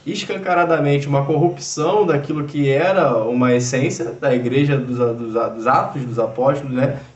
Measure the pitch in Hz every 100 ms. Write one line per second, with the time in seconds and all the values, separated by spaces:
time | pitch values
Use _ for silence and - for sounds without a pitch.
0 | - - - 196 185 175 170 160 143 143
1 | 143 139 143 151 170 - - - 156 214
2 | 180 143 143 151 143 147 139 139 180 190
3 | 143 117 113 123 127 123 123 127 - -
4 | 117 - 143 123 120 135 143 131 120 120
5 | 120 117 113 113 110 113 117 135 - 131
6 | 120 120 110 - 135 143 139 127 139 -
7 | -